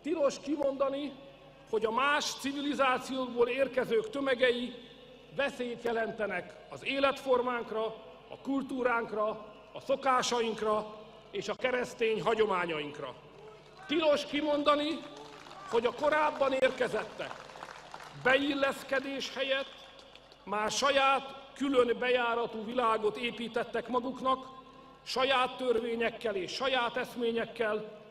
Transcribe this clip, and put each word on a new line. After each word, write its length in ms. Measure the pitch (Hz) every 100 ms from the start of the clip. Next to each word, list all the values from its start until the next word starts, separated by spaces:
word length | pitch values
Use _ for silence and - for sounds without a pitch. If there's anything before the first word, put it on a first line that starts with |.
Tilos 380 | 277 330 277 208
kimondani, 720 | 277 302 277 269 277 277 294 - - - - - -
hogy 140 | 226
a 60 | 226
más 340 | 226 277 294
civilizációkból 1200 | - - 262 277 285 240 269 254 - 262 254 233 240
érkezők 640 | 254 262 254 226 226 220
tömegei 640 | 277 277 247 254 240 247 - - - - - - 156
veszélyt 460 | 277 269 247 233
jelentenek 720 | 233 226 220 220 208 185 175 - -
az 140 | 135
életformánkra, 1000 | - 277 269 269 269 247 247 240 226 220 220 220 - - -
a 100 | -
kultúránkra, 880 | - 269 - 262 247 233 226 208 214 214 - - -
a 80 | -
szokásainkra 1120 | - 262 269 254 - 240 226 220 220 214 214 - - - -
és 180 | 202 185
a 60 |
keresztény 680 | - 254 247 240 - 226 220
hagyományainkra. 920 | 175 226 214 185 175 156 147 147 139 - - - - - - - -
Tilos 400 | 302 311 285 -
kimondani, 720 | 285 302 294 294 294 294 320 - - - - - - -
hogy 160 | 233 233
a 80 | 226
korábban 520 | 294 302 302 294 269
érkezettek 920 | 262 262 262 233 208 175 - 147 - - - - - - - - 143
beilleszkedés 1120 | 185 269 277 277 269 - - 269 277 277 -
helyett 400 | - 269 269 269 - - - - - - -
már 260 | - 208 214
saját, 640 | 208 269 277 269 269 - - -
külön 440 | - 277 269 240 214
bejáratú 680 | 247 247 240 226 233 220
világot 520 | 214 247 233 220 214 214
építettek 720 | 240 233 233 233 220 - -
maguknak, 580 | 247 254 208 254 262 - - - - - -
saját 540 | - - 262 262 254 262
törvényekkel 800 | 254 226 240 233 226 - 226
és 180 | 202 180
saját 440 | - 269 262 233 254
eszményekkel 1000 | 240 233 233 233 220 - 220 214 214 - -